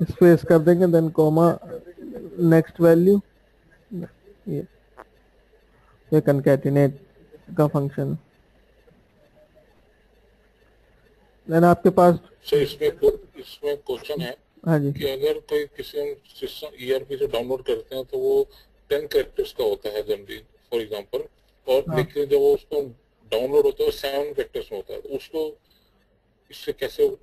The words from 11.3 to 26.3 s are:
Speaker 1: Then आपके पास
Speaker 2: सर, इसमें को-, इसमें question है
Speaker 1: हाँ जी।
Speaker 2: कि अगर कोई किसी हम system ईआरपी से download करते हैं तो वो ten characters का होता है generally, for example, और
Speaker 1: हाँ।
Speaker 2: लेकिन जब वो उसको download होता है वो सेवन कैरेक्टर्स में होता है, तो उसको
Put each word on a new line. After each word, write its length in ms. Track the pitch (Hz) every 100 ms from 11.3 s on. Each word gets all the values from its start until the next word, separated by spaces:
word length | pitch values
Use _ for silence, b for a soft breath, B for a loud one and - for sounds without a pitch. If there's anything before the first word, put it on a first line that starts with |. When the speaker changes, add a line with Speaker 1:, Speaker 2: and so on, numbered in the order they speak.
| _ -
Speaker 1:
Then 160 | 165
आपके 260 | 175 170 180
पास 300 | 185 180 160 - _
Speaker 2:
सर, 140 | - -
इसमें 340 | - - 453 -
को-, 200 | 427 - - 330
इसमें 380 | - - - -
question 440 | - 120 - 147
है 140 | 123 - _ _ 165
Speaker 1:
हाँ 140 | 156
जी। 120 | 139
Speaker 2:
कि 120 | 139 143
अगर 320 | 135 147 151 -
कोई 160 | 147 147 -
किसी 220 | 131 147
हम 140 | 143 143 _
system 560 | - 131 - 151 127 127
ईआरपी 320 | 131 - 135
से 100 | 139
download 340 | 113 123 131
करते 320 | 131 113 - 131
हैं 100 | 127
तो 120 | 131
वो 260 | 135 139 139 b b _ -
ten 160 | 143 151
characters 460 | 143 127 - -
का 100 | -
होता 260 | 110 98 107
है 140 | 107
generally, 380 | 104 101 101 110 - _ _
for 80 | 117
example, 420 | 107 107 101 123 - _ _ _ -
और 160 | 131 160
Speaker 1:
हाँ। 80 | 156
Speaker 2:
लेकिन 280 | 147 143 139
जब 120 | 143
वो 160 | 139
उसको 280 | 139 - 147 135 117 _ _ _
download 340 | 113 131 147 139
होता 180 | 135
है 20 | 147
वो 60 |
सेवन 420 | - 139 139 147
कैरेक्टर्स 380 | 139 117 123 -
में 80 | 101
होता 140 | -
है, 80 | 104
तो 80 | -
उसको 480 | 139 - 160 156 147 _ _ _ _ _ _ _